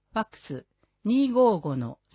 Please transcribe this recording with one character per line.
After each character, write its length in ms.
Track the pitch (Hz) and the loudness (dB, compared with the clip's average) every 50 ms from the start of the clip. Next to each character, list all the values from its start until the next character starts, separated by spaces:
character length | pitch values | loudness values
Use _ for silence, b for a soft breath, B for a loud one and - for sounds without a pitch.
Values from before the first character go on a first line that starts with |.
| _ _ - | _ _ -8
フ 60 | 220 | -8
ァ 20 | 220 | -8
ッ 20 | |
ク 140 | _ - - | _ -10 -20
ス 260 | - - 143 127 - _ _ _ _ _ _ _ - | -16 -14 -14 -14 -14 _ _ _ _ _ _ _ -4
二 260 | 208 240 269 277 262 | -2 0 2 2 2
五 280 | 233 247 254 233 208 165 | 2 4 4 4 4 2
五 180 | - 151 135 127 | -2 -4 -4 -4
の 220 | 120 117 135 _ _ _ | -4 -6 -8 _ _ _